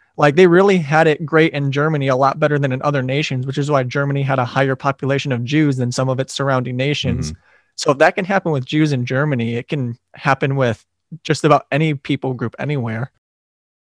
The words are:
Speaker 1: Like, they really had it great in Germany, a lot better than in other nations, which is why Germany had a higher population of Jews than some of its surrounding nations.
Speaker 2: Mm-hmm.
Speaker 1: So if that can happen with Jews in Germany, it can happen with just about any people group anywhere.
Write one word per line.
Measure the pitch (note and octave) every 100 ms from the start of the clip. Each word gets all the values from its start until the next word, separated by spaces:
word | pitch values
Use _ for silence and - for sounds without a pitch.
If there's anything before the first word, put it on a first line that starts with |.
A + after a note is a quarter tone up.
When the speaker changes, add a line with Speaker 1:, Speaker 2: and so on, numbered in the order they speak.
| _ -
Speaker 1:
Like, | D3 C#3+
they | F#3
really | F3 G3 F#3
had | C#3+ D#3+ D#3+
it | D3 D#3
great | D#3+ D#3+
in | C#3+ C#3
Germany, | C3+ D3+ D#3 C3+
a | B2+
lot | C3+ D3
better | D3+ D3
than | C#3
in | B2+
other | D3 C#3+
nations, | B2+ C#3 D3+ C3 C3
which | C3+
is | C#3+
why | D3
Germany | B2 C#3+ C#3+ C#3
had | C3+ C3+
a | B2
higher | C3+ C3+
population | C3 C#3+ C3+ C3+ C#3 C#3+
of | A#2+
Jews | A#2+ D3+ D3+ C3
than | B2
some | B2 C3
of | B2+
its | C3+
surrounding | - C#3 C3 B2+ B2+
nations. | C3+ D3 - - D2+
Speaker 2:
Mm-hmm. | D#2 _ _ _ -
Speaker 1:
So | -
if | C3+
that | D#3+
can | -
happen | F3+ G3 F3
with | C#3+
Jews | B2 D3+ D#3
in | C3+
Germany, | B2 C3 D3+ C3 A#2 A#2
it | -
can | D3 B2 A#2 _
happen | - C#3+ C3+ C#3+ C#3
with | B2 A2 _ _ _ D#3+
just | - D3
about | D#3 D3 -
any | C#3 D#3+
people | C#3 - C#3 C3
group | B2 A#2 -
anywhere. | C3 D3 A2+ A2 B2 _ _ _ _ _ _ _